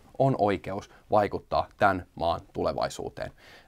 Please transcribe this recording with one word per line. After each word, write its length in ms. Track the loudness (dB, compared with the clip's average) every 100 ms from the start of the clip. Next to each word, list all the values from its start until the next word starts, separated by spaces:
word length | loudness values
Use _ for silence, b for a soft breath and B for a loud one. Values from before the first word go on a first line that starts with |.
| -8 -2
on 160 | 0 2
oikeus 520 | 2 0 -4 -10 -10 b 0
vaikuttaa 560 | 2 2 -2 -2 -2 -2 2
tän 280 | 2 2 -6 -4
maan 260 | -2 -2 -4
tulevaisuuteen. 800 | -4 -2 -2 -4 -6 -10 -10 -12 B B B